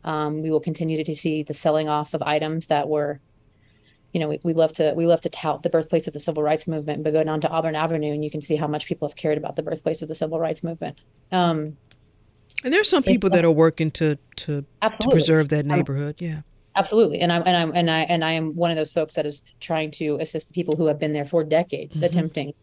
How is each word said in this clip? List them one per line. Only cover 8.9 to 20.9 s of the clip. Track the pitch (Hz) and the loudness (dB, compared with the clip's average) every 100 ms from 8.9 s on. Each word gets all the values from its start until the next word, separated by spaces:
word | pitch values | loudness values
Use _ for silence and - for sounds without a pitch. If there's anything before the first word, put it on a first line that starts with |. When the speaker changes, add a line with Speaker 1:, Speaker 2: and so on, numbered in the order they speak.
| 165 147 | -6 -6
Speaker 1:
have | - | -4
cared | 160 151 | -2 -2
about | 147 139 | -2 -6
the | |
birthplace | 156 160 - 160 | -6 -4 -4 -4
of | 156 | -6
the | 160 | -6
civil | 165 160 | -4 -2
rights | 160 156 | -2 -4
movement. | 165 170 160 - _ _ _ | -6 -6 -10 -10 _ _ _
Um, | 185 175 160 156 147 _ - _ _ _ _ _ - | 2 2 2 -4 -10 _ -20 _ _ _ _ _ -8
Speaker 2:
And | 254 | 0
there's | 339 415 | 2 4
some | 330 | 2
Speaker 1:
it's | 220 | 4
Speaker 2:
people | 226 190 | 2 4
that | 180 165 | 6 6
are | |
working | 151 165 - 160 | 6 4 4 -2
to, | - 156 147 | 0 0 0
to, | _ - - 147 | _ -12 -6 -6
to | 143 _ | -6 _
Speaker 1:
Absolutely. | 220 220 247 | -2 0 4
Speaker 2:
preserve | 240 151 160 147 | 4 6 4 4
that | 151 143 | 0 2
Speaker 1:
Um, | |
Speaker 2:
neighborhood. | 147 139 139 143 151 | 0 0 -2 -4 -6
Yeah. | 175 156 - _ _ - | -8 -8 -12 _ _ -2
Speaker 1:
Absolutely. | 190 214 202 - | 2 4 4 4
And | 170 | 2
I'm, | 170 170 | 2 4
and | 180 | 2
I'm, | 160 | 2
and | 170 170 | 2 2
I, | 160 | 2
and | 160 170 | 2 0
I | 160 | 2
am | 160 160 165 | 0 -2 0
one | 170 | 0
of | 160 | 0
those | 156 | -2
folks | - 156 - | -2 -2 -2
that | 147 | -4
is | 143 _ _ | -6 _ _
trying | - 165 156 | -4 -4 -4
to | 147 156 147 | -4 -4 -2
assist | 160 156 - | -4 -8 -6
the | |
people | - 175 151 | -6 -2 0
who | |
have | 160 | 0